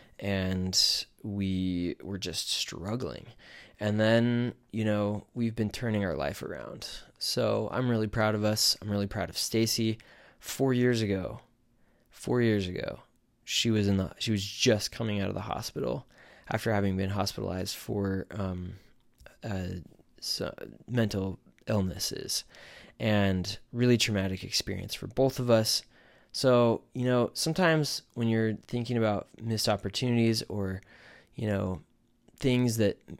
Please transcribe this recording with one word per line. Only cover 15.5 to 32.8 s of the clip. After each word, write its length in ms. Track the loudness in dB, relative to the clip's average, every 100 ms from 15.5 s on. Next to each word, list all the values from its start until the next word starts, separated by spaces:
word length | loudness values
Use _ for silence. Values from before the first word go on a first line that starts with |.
| -6 -6 -6 -4 -4 -8 -20 -20 -18 -6
after 200 | -4 0
having 240 | 0 0 0
been 140 | -2
hospitalized 640 | -2 -2 -4 -6 -6 -6 -8
for, 520 | -6 -2 -2 -2 -6
um, 460 | -6 -6 -6 -8 -12 -18 _ _ _ -20 -14
uh, 360 | -8 -6 -6 -8 -12 -20 _ -12
so, 340 | -8 -6 -6 -10 -16 -16 -4
mental 520 | 0 0 0 -4 -6 _ _ -2
illnesses 760 | 0 0 -2 -6 -6 -6 -6 -8 -18 -20 -20 -18 -4
and 580 | 0 2 2 2 -2 -8 -8
really 240 | 2 4 4
traumatic 460 | 4 0 -2 -4
experience 500 | -4 -4 -4 -6 -8
for 140 | -8 -6
both 320 | 2 2 2
of 100 | 4
us. 320 | 4 4 0 -4 _ -20 _ _
So, 520 | 0 4 6 6 2 -2
you 120 | -2 2
know, 260 | 4 2
sometimes 680 | 0 -2 2 4 4 2 -4 -8
when 140 | -2 0
you're 260 | 2 2 -2 -4
thinking 300 | -6 -2 0
about 300 | 2 0 -4 -8
missed 260 | -4 0 0
opportunities 760 | 0 -2 -2 2 4 4 2
or, 380 | -2 -4 -4 -6 -10 -20 -20 -20 _
you 140 | -6 -2
know, 340 | 0 -2 -6 -12 _ _ _ _ -2
things 400 | 2 4 2
that 220 | 4